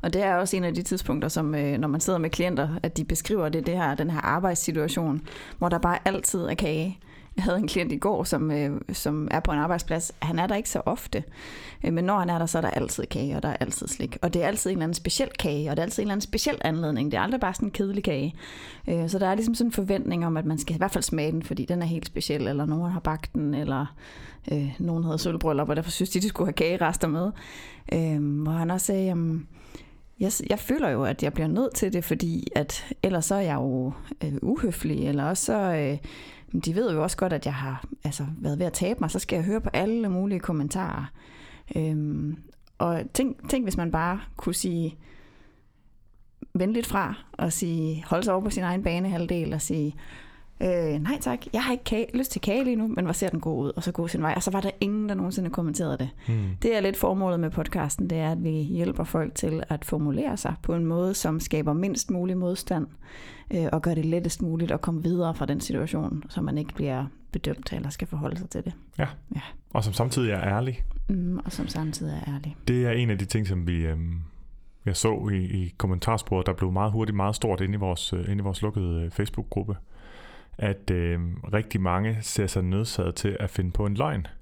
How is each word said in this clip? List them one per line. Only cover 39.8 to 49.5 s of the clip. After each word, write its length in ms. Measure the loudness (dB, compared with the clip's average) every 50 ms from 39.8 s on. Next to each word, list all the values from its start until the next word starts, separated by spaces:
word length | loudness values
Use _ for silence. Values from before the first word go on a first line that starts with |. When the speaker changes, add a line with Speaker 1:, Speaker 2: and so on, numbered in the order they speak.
| 2 2 2 2 2 2
Speaker 1:
mulige 320 | 2 2 2 2 0 0
kommentarer." 640 | 0 0 0 0 0 0 0 -2 -2 -2 -2 -4 -6 -8 -10 -16 -20 -20 -20 -20 -20 -20 -20 -18 -14 -6 -2
Øhm, 600 | 0 0 2 2 0 0 0 -2 -2 -2 -4 -4 -6 -10 -20 -20 -20 -20 -20 _ 0
og 240 | 0 2 2 0 -2 -2 0
tænk, 340 | 2 2 2 0 -4 -2 0
tænk, 140 | 0 2 2
hvis 120 | 0 0
man 140 | 0 0 2
bare 300 | 2 2 2 2 0 -2 -4 -10 -12
kunne 180 | -4 -2 -2 -2
sige 420 | 0 0 0 0 0 0 -2 -4 -8 -20 -20 -20 -20 -20 -20 -20 -20 -20 -20 -20 -20 -20 -20 _ _ _ -20 -20 -20 -20 -20 -20 -20 -20 -20 -18 -16 -18 -4 0
venligt 320 | 2 2 2 2 2 0
fra, 280 | 0 0 0 0 0 -2 -6 -10 -16 -6
og 200 | -2 0 0 0
sige, 520 | 0 0 0 0 0 0 0 -2 -4 -2
holde 180 | 0 0 2 4
sig 100 | 4 2
over 80 | 2 2
på 60 | 0
sin 120 | 0 0 0
egen 200 | 0 0 0 0
banehalvdel, 720 | 0 0 0 0 0 0 0 0 0 0 0 0 0